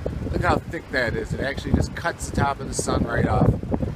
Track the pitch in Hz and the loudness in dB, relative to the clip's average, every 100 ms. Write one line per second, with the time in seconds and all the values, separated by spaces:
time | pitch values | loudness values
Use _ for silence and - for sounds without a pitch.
0 | - - - 170 175 151 - 165 - 135 | -6 -4 -2 0 2 2 0 -8 -4 0
1 | 117 110 - - 127 139 - 131 - - | 0 0 -4 -4 -4 -4 2 2 2 -2
2 | 170 - - - 139 135 135 - - 127 | -4 -4 -4 0 0 0 -4 -4 0 0
3 | 120 117 117 110 - - - - - | 2 2 2 4 4 4 0 -2 -2